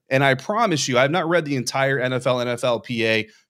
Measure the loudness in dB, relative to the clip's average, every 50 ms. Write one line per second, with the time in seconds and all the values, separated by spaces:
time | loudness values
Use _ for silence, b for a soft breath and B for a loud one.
0 | _ -2 0 2 4 4 2 2 -2 -2 0 0 2 2 0 0 -2 0 2 2
1 | 2 2 2 0 0 0 0 0 0 -2 -4 -4 -4 -4 -2 0 0 0 0 0
2 | -2 -2 -2 -2 0 0 0 0 -2 -4 -4 -2 -2 -2 -2 -2 -4 -4 -4 -2
3 | 0 2 0 0 -2 b b b b